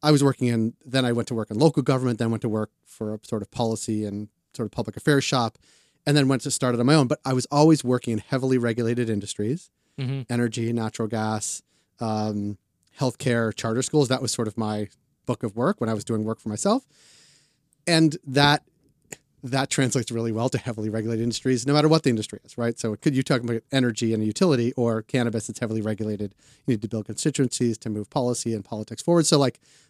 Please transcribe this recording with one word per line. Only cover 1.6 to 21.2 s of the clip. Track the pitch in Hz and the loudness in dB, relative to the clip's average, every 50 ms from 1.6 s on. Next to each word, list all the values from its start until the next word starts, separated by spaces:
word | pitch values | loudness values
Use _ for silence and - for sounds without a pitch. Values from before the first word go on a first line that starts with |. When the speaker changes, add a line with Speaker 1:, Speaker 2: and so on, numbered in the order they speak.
| 156 160 - 151 | 4 4 4 2
Speaker 1:
government, | 123 - 135 127 127 123 120 107 | 0 2 0 2 0 -2 -2 0
then | 120 113 | 0 -2
went | 113 110 | -2 -2
to | - 113 | -2 -4
work | 107 110 104 - _ _ _ | -2 -2 -4 -6 _ _ _
for | _ - - 110 107 107 | _ -12 -10 -8 -8 -8
a | 107 - | -10 -8
sort | - 117 107 | -8 -8 -6
of | 101 - | -6 -6
policy | - - 117 113 113 - - - 110 107 107 | -4 -2 -2 -2 -2 -4 -4 -4 -4 -4 -4
and | 104 101 104 107 - _ _ _ _ - | -6 -6 -8 -10 -12 _ _ _ _ -10
sort | - 113 | -10 -8
of | 104 | -6
public | - 120 113 - - | -6 -8 -8 -8 -10
affairs | - - 156 143 135 - | -2 0 2 2 2 2
shop, | - 143 127 117 110 - _ _ _ _ _ _ _ _ _ _ | 0 0 0 0 -2 -4 _ _ _ _ _ _ _ _ _ _
and | 143 143 | 2 2
then | 147 135 131 | 4 4 4
went | 135 117 | 2 0
to | - 139 | 0 -4
start | - - 135 123 120 | -4 -2 0 0 0
it | 117 | 2
on | 120 | 4
my | 131 156 | 6 6
own. | 156 131 117 | 6 6 4
But | - - - | 0 -2 -2
I | 135 | -2
was | 131 127 - - | -2 -2 -2 2
always | 143 147 151 165 156 - | 4 6 8 8 6 6
working | - 123 127 120 - 120 | 4 0 0 0 0 -2
in | 113 104 | -2 -4
heavily | - - 139 127 131 131 131 123 | -2 -4 -4 -2 2 2 2 2
regulated | 120 117 110 123 117 117 120 123 120 113 | 2 0 0 0 0 0 0 0 0 0
industries, | 107 101 101 - - - 104 113 151 180 - _ _ _ _ _ _ - | -2 -4 -4 -6 -6 -4 -4 -2 -4 -6 -8 _ _ _ _ _ _ -8
Speaker 2:
Mm-hmm. | 135 127 135 135 120 - | -6 -4 -4 -6 -6 -4
Speaker 1:
energy, | 120 120 120 113 110 120 113 117 | -2 0 0 -2 -2 -4 -4 -2
natural | 117 117 110 107 - - 113 104 | -2 -2 -4 -4 -4 -6 -4 -4
gas, | 117 110 110 110 110 107 - - - - - _ _ _ _ _ _ _ | -2 -2 -2 -2 -2 -4 -4 -8 -10 -12 -14 _ _ _ _ _ _ _
um, | 120 110 110 107 107 110 104 104 101 104 101 - _ _ _ _ _ _ _ - | -6 -4 -2 -2 -2 -2 -2 -4 -4 -6 -8 -10 _ _ _ _ _ _ _ -2
healthcare, | 135 127 - - - 131 117 117 113 110 - | -2 -2 -2 -2 -2 0 0 0 0 -2 -4
charter | - - 113 113 131 | -4 -4 -4 -2 -2
schools. | 120 - - 151 139 113 | -4 0 2 2 2 2
That | 131 - | 0 -2
was | 131 107 | -2 -4
sort | - - 113 107 | -4 -4 -4 -4
of | - | -4
my | 113 107 107 107 107 104 - - _ _ _ _ _ _ | -6 -6 -4 -4 -4 -6 -8 -10 _ _ _ _ _ _
book | - 117 - | -6 -6 -4
of | - 107 101 | -6 -6 -4
work | 113 131 180 208 - | -2 -2 -2 -2 -2
when | 120 110 | -4 -4
I | 110 | -4
was | 101 - | -4 -4
doing | - 113 107 107 | -4 -4 -4 -2
work | 110 110 - | -4 -6 -8
for | _ 110 | _ -8
myself. | 107 - - 196 226 269 - _ _ _ _ _ _ _ _ _ _ _ _ _ _ _ _ _ _ _ _ | -8 -2 0 0 0 0 -4 _ _ _ _ _ _ _ _ _ _ _ _ _ _ _ _ _ _ _ _
And | 175 170 160 160 151 156 - - | 2 4 6 6 4 2 -2 -8
that, | 143 127 143 143 143 147 - - _ _ _ _ _ _ _ _ _ - - _ _ _ _ | 0 2 4 6 6 4 2 -2 _ _ _ _ _ _ _ _ _ -20 -20 _ _ _ _
that | - 120 135 131 139 - | -6 -4 -2 -2 -2 0
translates | - 143 131 120 - 127 113 - | 0 0 2 2 0 -2 -2 -2
really | 117 117 117 117 | -4 -2 -2 -2
well | 107 113 120 131 | -2 0 0 0
to | - 123 | -2 -2
heavily | - 127 107 110 107 110 | -4 -6 -6 -6 -6 -4
regulated | 104 113 107 117 117 110 | -4 -4 -4 -2 -2 -2